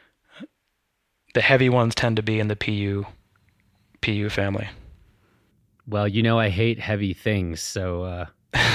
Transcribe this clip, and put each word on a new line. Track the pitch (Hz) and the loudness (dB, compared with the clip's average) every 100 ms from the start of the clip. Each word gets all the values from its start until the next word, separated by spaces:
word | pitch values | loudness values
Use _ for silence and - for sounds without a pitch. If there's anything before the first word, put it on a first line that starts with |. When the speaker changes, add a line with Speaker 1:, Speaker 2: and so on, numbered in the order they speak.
| _ _ _ - 277 _ _ _ _ _ _ _ _ | _ _ _ -20 -20 _ _ _ _ _ _ _ _
Speaker 1:
the | 120 | 0
heavy | - 131 127 | 4 4 6
ones | 123 117 - | 4 2 2
tend | 120 110 | 0 0
to | |
be | 107 110 | 0 0
in | 107 | 0
the | 104 | -2
P | - | -2
U, | 104 101 101 98 - _ _ _ _ _ _ _ - | -2 -2 -2 -6 -14 _ _ _ _ _ _ _ -6
P | - | -2
U | 104 104 | -2 -2
family. | - 98 101 104 - - - _ _ _ _ _ _ _ _ - | -2 -2 -2 -6 -14 -20 -20 _ _ _ _ _ _ _ _ -6
Speaker 2:
Well, | 104 104 | -2 0
you | 107 | 2
know, | 113 113 | 2 4
I | 107 | 2
hate | 90 113 110 | 2 0 0
heavy | - 101 101 | -2 -2 -2
things, | 87 110 101 87 82 | -2 -2 0 -2 -6
so, | - 101 92 87 | -8 -6 -4 -4
uh, | 90 87 85 _ | -6 -8 -10 _
Speaker 1:
<laughs> | _ - 113 | _ 0 0